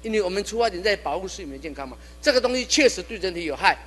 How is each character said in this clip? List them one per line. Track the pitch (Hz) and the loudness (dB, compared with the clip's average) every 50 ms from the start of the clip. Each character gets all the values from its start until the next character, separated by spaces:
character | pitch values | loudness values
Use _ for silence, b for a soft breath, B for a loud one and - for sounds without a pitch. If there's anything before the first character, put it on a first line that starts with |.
因 | - 226 | -4 0
为 | 220 214 | 0 0
我 | 196 180 | 0 2
们 | 185 202 | -2 -2
出 | 196 196 214 233 | -4 -2 0 0
发 | 233 226 | 0 0
点 | 180 170 | 0 0
在 | 185 214 202 | 0 0 0
保 | 185 - 151 147 180 | 0 -2 -4 -4 -4
护 | 185 185 | -6 -8
市 | - - | -10 -12
民 | 185 143 | -12 -12
的 | 135 135 | -12 -12
健 | 147 160 135 | -12 -12 -10
康 | 143 139 | -10 -12
嘛， | 127 120 B B B B B | -12 -12 B B B B B
这 | - 302 | 0 4
个 | 254 254 | 4 4
东 | 240 240 254 | 2 2 0
西 | 254 240 | 0 0
确 | - - 302 285 233 | 0 4 6 6 6
实 | - - | 4 2
对 | 175 - 226 196 | -8 -10 -8 -4
人 | 170 190 175 | -4 -4 -4
体 | 170 170 | -4 -4
有 | 151 135 | -4 -4
害 | - 185 185 143 - - | 4 4 4 4 4 -6